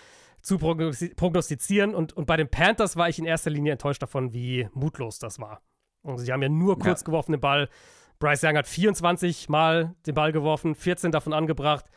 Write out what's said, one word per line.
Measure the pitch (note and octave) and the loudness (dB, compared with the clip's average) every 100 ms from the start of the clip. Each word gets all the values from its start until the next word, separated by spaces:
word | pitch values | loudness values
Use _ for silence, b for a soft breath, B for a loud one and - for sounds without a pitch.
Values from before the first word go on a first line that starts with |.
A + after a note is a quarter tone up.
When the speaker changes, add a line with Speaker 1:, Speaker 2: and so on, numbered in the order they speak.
| B B B B | B B B B
Speaker 1:
zu | - F#3+ | -2 0
prognosti-, | D#3+ E3 D#3+ C3 F3 - | 0 0 -2 -2 -8 -2
prognostizieren. | F3+ E3+ - C#3+ - G3+ G3+ G#3 | 0 0 -2 -4 0 2 2 0
Und, | D#3+ | -4
und | - C#3+ | -4 0
bei | D#3+ | 0
den | D3+ | 2
Panthers | - F3 A3+ G3+ E3 | 4 4 4 0 2
war | E3+ | 0
ich | E3 | 0
in | |
erster | E3 E3 - | -2 0 0
Linie | D3 D3 | -2 0
enttäuscht | C#3+ C#3+ C#3+ | -2 -2 -4
davon, | - C#3 B2+ | -4 -4 -4
wie | A#2 B2 B2+ G#2+ | -4 -4 -4 -4
mutlos | - D3 - A#2+ G#2 | -4 -4 -4 -10 -8
das | A#2 - | -12 -12
war. | G#2+ G#2+ _ _ _ _ | -14 -16 _ _ _ _
Und | D#3 B2+ | -10 -8
sie | B2 | -4
haben | C3 | -2
ja | C3+ | 0
nur | D#3 F#3 F#3+ | 2 2 2
kurz | F#3+ F3 | 2 0
Speaker 2:
Ja. | - | 0
Speaker 1:
geworfen | D#3+ - | -2 0
den | D3+ | 0
Ball. | C#3 C#3 C#3 B B B B _ | 2 2 0 B B B B _
Bryce | D3+ C#3+ | 0 2
Young | D#3+ D3+ | 2 2
hat | C#3 | 0
vierundzwanzig | - G#3 F#3+ F3 F3 F3 E3 - | 2 2 4 2 2 0 -4 -2
Mal | D3+ D#3+ E3 E3 F3 - | 2 4 4 0 -6 -4
den | |
Ball | D3 D3+ | 0 0
geworfen, | D#3 D3 D#3 E3+ | 2 0 0 -2
vierzehn | D3+ - F3 F3 | -2 -2 0 0
davon | D#3 D3 | 0 0
angebracht. | D#3 D#3+ D3 C#3+ D3 - | -2 0 0 0 0 -2